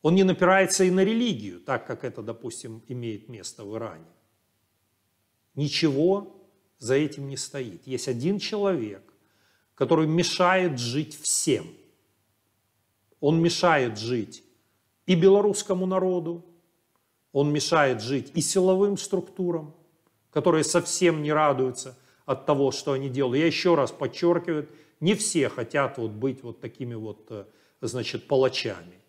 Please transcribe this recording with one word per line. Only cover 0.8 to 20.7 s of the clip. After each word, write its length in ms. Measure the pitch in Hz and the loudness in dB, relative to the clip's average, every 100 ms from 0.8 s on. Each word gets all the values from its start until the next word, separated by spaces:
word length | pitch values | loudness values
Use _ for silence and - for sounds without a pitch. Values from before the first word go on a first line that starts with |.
и 60 | 185 | 2
на 140 | 185 | 4
религию, 560 | 190 226 240 175 104 87 | 2 2 -2 -4 -8 -12
так 260 | - 143 - | -6 -6 -6
как 180 | 120 | -8
это, 180 | 127 117 | -8 -10
допустим, 600 | 110 113 127 - 120 113 - | -12 -10 -12 -12 -14 -16 -12
имеет 400 | 123 117 104 117 | -10 -8 -10 -12
место 360 | 113 90 - | -16 -16 -16
в 120 | 101 110 | -12 -10
Иране. 300 | 113 80 82 _ _ _ _ _ _ _ _ _ _ _ _ _ _ | -10 -14 -20 _ _ _ _ _ _ _ _ _ _ _ _ _ _
Ничего 840 | - 143 - 160 135 170 196 202 - _ _ _ _ | -6 -4 0 0 2 2 2 -4 -20 _ _ _ _
за 160 | 113 | -2
этим 340 | 135 151 151 139 | 0 0 -6 -12
не 80 | 135 | -10
стоит. 500 | - 143 123 85 - | -10 -10 -10 -12 -8
Есть 220 | 127 - | -8 -4
один 300 | 120 147 202 | -4 -2 -2
человек, 640 | - 214 196 175 107 95 _ _ _ _ _ _ _ | -4 -2 0 0 -4 -10 _ _ _ _ _ _ _
который 320 | _ 123 165 156 | _ 2 4 4
мешает 720 | 165 170 - 180 185 180 131 | 2 0 2 4 4 2 -2
жить 420 | 120 131 151 - | -4 -4 -6 -8
всем. 460 | - - - 113 82 - _ _ _ _ _ _ _ _ _ _ _ _ _ _ | -4 -2 0 0 -2 -18 _ _ _ _ _ _ _ _ _ _ _ _ _ _
Он 220 | 143 165 | 2 4
мешает 560 | 165 - 175 151 123 104 | 2 2 2 4 2 -4
жить 460 | 110 123 101 - _ _ _ _ _ _ - | -4 -4 -6 -12 _ _ _ _ _ _ 0
и 100 | 180 | 6
белорусскому 720 | 190 202 208 196 - 185 185 | 8 6 4 0 -2 -2 0
народу, 580 | 190 185 180 165 170 - _ _ _ _ _ _ _ _ | 0 0 -2 -4 -10 -14 _ _ _ _ _ _ _ _
он 200 | 139 147 | 0 2
мешает 480 | 147 - 165 143 120 | 0 2 4 4 2
жить 300 | 110 135 - | -2 -4 -4
и 60 | - | -4
силовым 560 | 147 190 185 185 202 196 | 0 2 2 4 2 0
структурам, 800 | - 190 175 - 175 170 151 - _ _ _ _ _ | -4 -4 -4 -6 -4 -4 -8 -20 _ _ _ _ _
которые 320 | 151 147 160 | 0 2 2
совсем 600 | 147 | 2